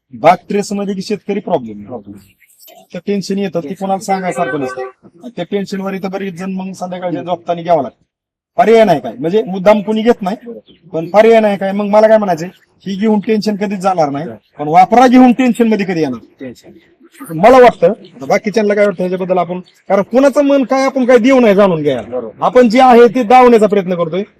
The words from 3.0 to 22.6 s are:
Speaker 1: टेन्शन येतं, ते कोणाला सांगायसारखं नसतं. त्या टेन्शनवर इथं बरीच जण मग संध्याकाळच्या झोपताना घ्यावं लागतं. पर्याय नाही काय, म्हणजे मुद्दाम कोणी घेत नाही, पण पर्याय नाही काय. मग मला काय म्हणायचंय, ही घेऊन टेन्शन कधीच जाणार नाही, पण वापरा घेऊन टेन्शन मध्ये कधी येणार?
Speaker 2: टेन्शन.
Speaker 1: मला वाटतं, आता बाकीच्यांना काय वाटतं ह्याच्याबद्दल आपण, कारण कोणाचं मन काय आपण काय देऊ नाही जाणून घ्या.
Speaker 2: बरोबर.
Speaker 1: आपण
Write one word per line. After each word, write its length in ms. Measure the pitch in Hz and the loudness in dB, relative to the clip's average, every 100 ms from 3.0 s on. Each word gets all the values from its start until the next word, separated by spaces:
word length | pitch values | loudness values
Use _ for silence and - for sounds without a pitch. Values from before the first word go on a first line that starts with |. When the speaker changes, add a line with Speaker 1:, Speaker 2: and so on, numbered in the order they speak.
| - | -6
Speaker 1:
टेन्शन 320 | 202 - 196 | -6 -4 -6
येतं, 220 | 196 170 | -6 -6
ते 140 | 269 | -8
कोणाला 260 | 190 190 190 | -8 -6 -6
सांगायसारखं 600 | - 190 180 175 175 156 | -4 -6 -4 -6 -6 -4
नसतं. 280 | 127 131 127 - _ 339 247 | -8 -8 -14 -16 _ _ -18
त्या 160 | 180 175 | -12 -8
टेन्शनवर 440 | 202 190 196 190 | -6 -6 -8 -8
इथं 160 | 190 190 | -8 -8
बरीच 240 | 196 196 | -8 -10
जण 180 | 165 190 | -10 -10
मग 200 | 190 190 | -10 -10
संध्याकाळच्या 500 | 185 180 180 180 147 | -12 -12 -8 -8 -8
झोपताना 400 | 170 175 - 170 | -6 -8 -6 -6
घ्यावं 200 | 170 165 | 0 0
लागतं. 220 | 127 - _ _ _ _ _ - | -2 -10 _ _ _ _ _ -2
पर्याय 280 | 190 226 | 4 4
नाही 160 | 214 151 | 4 2
काय, 120 | 117 | -4
म्हणजे 300 | 113 156 208 | -8 -4 -2
मुद्दाम 380 | 202 190 190 214 | -2 -2 2 2
कोणी 220 | 202 220 | 0 -2
घेत 200 | 220 226 | 0 0
नाही, 140 | 185 220 233 220 - _ _ | -2 -8 -12 -20 -20 _ _
पण 180 | 160 170 | -10 -2
पर्याय 300 | 196 226 226 | 2 4 4
नाही 180 | 214 190 | 2 -2
काय. 140 | 196 | -4
मग 120 | 196 | -4
मला 240 | 208 214 214 | 0 2 4
काय 100 | 220 | 2
म्हणायचंय, 300 | 202 165 180 - _ _ 185 | 2 -4 -6 -14 _ _ -12
ही 100 | 196 | -4
घेऊन 240 | 220 214 | 0 0
टेन्शन 360 | - 220 208 196 | 0 -2 -2 -4
कधीच 220 | 202 202 | -4 -4
जाणार 300 | 190 180 147 | -2 0 -2
नाही, 160 | 139 160 113 _ - | -2 -10 -14 _ -12
पण 100 | 151 | 0
वापरा 380 | 170 185 226 254 | 4 4 6 6
घेऊन 260 | 254 254 | 6 6
टेन्शन 360 | 240 254 226 233 | 4 0 0 0
मध्ये 180 | 214 185 | 0 -2
कधी 140 | 165 | -2
येणार? 240 | 147 117 - - | -4 -6 -14 -18
Speaker 2:
टेन्शन. 320 | 131 113 - - _ _ _ - 277 160 | -18 -18 -20 -20 _ _ _ -20 -12 0
Speaker 1:
मला 200 | 214 262 | 4 6
वाटतं, 280 | 240 - 170 | 6 4 -2
आता 400 | 220 - - 135 | -2 -12 -14 -4
बाकीच्यांना 480 | 190 214 220 208 | -4 -2 -2 -2
काय 100 | 208 | 0
वाटतं 180 | 208 180 | 0 -2
ह्याच्याबद्दल 360 | 185 185 185 185 | -6 -6 -4 -4
आपण, 220 | 170 180 | -4 -8
कारण 420 | 180 _ - 196 | -14 _ -4 -2
कोणाचं 400 | 190 240 277 294 | 0 2 2 2
मन 220 | 285 277 | 0 0
काय 200 | 247 262 | 0 -2
आपण 200 | 269 269 | -2 -2
काय 140 | 240 254 | 2 4
देऊ 220 | 233 262 | 4 4
नाही 140 | 233 | 4
जाणून 280 | 196 202 165 | 4 2 2
घ्या. 200 | 147 127 | -2 -4
Speaker 2:
बरोबर. 320 | 104 123 113 - | -6 -10 -10 -4
Speaker 1:
आपण 280 | 143 247 | 0 4